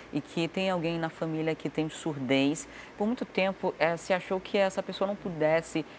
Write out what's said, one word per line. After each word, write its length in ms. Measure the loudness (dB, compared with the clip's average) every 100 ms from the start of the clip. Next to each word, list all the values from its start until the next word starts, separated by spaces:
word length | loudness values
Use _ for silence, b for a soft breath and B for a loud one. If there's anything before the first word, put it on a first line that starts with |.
| B
e 80 | -6
que 280 | -2 -2 0
tem 220 | 0 0
alguém 280 | 0 0 -2
na 120 | -4
família 440 | -4 -2 0 0
que 140 | -2 -2
tem 200 | -2 -2
surdez? 760 | -2 -4 -2 4 6 6 2 -4 B B B
Por 80 | 0
muito 180 | 0
tempo, 480 | -2 0 0 0 -2 2
é, 180 | 2 2
se 160 | 0
achou 280 | 0 0 -4
que 180 | 0 2
essa 240 | 2 0
pessoa 240 | -4 -2 -2
não 80 |
pudesse 720 | -2 -4 2 4 4 2 -2 -4